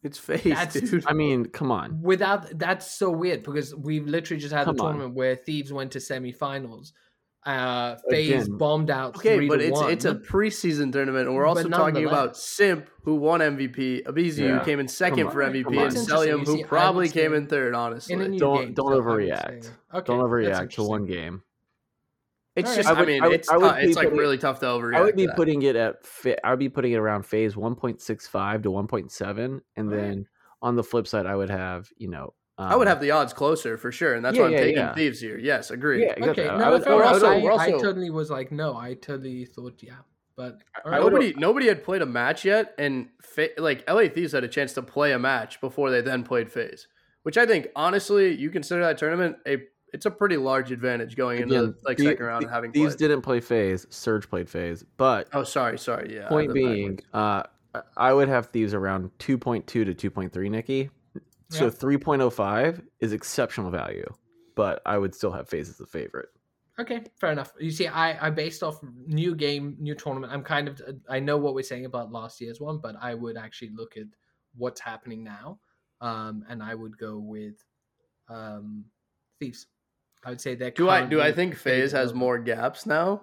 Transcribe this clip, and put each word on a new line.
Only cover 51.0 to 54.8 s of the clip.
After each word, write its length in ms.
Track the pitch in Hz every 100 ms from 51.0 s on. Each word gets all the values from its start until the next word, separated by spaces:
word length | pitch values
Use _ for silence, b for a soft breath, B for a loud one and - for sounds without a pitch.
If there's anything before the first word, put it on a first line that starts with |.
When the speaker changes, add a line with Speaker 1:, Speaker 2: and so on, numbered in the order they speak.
| 113 120
Speaker 1:
going 260 | 127 120
into 140 | 120 120
Speaker 3:
Again, 180 | 113 -
Speaker 1:
the, 60 | 135
like, 100 | 127
Speaker 3:
Thie-, 60 |
Speaker 1:
second 200 | 143 -
round 180 | 120 117
and 60 | 117
Speaker 3:
Thie-, 40 |
Speaker 1:
having 160 | 120 117
Speaker 3:
Thieves 240 | 135 151
Speaker 1:
played. 140 | 147 156
Speaker 3:
didn't 140 | 143
play 180 | 123 123
FaZe, 480 | 117 117 98 92 -
Surge 400 | - - 107 -
played 180 | 90 87
FaZe, 360 | - 87 85